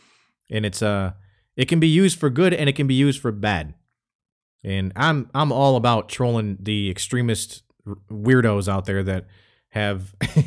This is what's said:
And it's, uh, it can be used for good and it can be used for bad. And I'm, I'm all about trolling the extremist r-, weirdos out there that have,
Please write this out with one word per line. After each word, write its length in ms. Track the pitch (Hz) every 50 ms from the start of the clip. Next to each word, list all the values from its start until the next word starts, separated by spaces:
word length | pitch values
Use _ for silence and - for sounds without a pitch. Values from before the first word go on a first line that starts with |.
| _ _ _ _ _ _ _ _ _ -
And 140 | - 110 107
it's, 180 | 104 92 - 113
uh, 300 | 104 104 98 98 92 95 - - _ _ _ _ _ -
it 100 | - 127
can 140 | - 165 165
be 80 | 156 165
used 300 | 156 175 196 180 - -
for 120 | - 143
good 240 | 123 143 185 185 -
and 140 | - 151 139
it 80 | 135
can 100 | 151 143
be 80 | 135 131
used 260 | 131 139 143 135 139
for 120 | - 123 104
bad. 420 | 104 101 107 98 82 76 73 71 _ _ _ _ _ _ _ _ _ _ _ _ _ _ _ _ _ -
And 300 | 101 98 98 95 92 90
I'm, 340 | - 139 165 156 143 120 - -
I'm 180 | 135 156 147 120
all 240 | 127 139 135 131
about 320 | 123 113 120 117 110 - -
trolling 480 | - - 127 120 117 113 107 104 98 95
the 300 | 98 107 107 104 101 98
extremist 720 | 90 - - - 127 123 120 117 110 - - - - - _ _ _ _ -
r-, 100 | 98 98 - _ -
weirdos 580 | 110 107 104 123 131 127 117 113 104 101 92 101
out 160 | 98 98 95
there 180 | - 98 98 95
that 240 | 95 95 92 - - _ _ _ _ _ _ _ _
have, 440 | - 110 104 101 101 92 95 - - - - - - 156 -